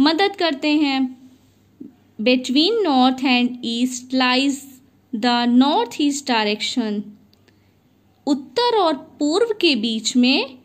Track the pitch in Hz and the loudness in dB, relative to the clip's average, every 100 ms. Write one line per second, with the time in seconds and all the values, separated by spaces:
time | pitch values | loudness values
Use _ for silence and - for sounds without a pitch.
0 | 294 330 392 392 330 277 302 302 285 269 | 2 2 0 0 -2 -2 0 2 2 0
1 | 262 - - - _ _ _ _ - - | -2 -6 -20 -20 _ _ _ _ -20 -20
2 | _ - 214 254 254 294 339 453 370 262 | _ -4 0 0 2 0 2 2 2 2
3 | 254 254 262 247 240 - 226 233 254 - | 2 2 0 0 0 -4 -8 -4 -4 -4
4 | - 262 254 254 277 269 - - _ _ | -6 -2 0 2 0 -2 -8 -20 _ _
5 | _ 220 247 240 240 240 277 370 466 - | _ -4 -2 0 2 4 4 2 -2 -2
6 | 285 277 - 233 214 214 - - 220 208 | -2 -2 -2 -2 0 -2 -4 -4 -4 -6
7 | - - _ _ _ _ _ _ _ _ | -8 -16 _ _ _ _ _ _ _ _
8 | _ _ - 294 - - 480 440 339 277 | _ _ -4 -4 -4 -2 0 2 0 -2
9 | - - 294 339 466 427 349 240 226 220 | -8 -6 -2 0 0 0 0 0 -2 -4
10 | 214 247 247 294 523 - | -2 2 2 2 -2 -10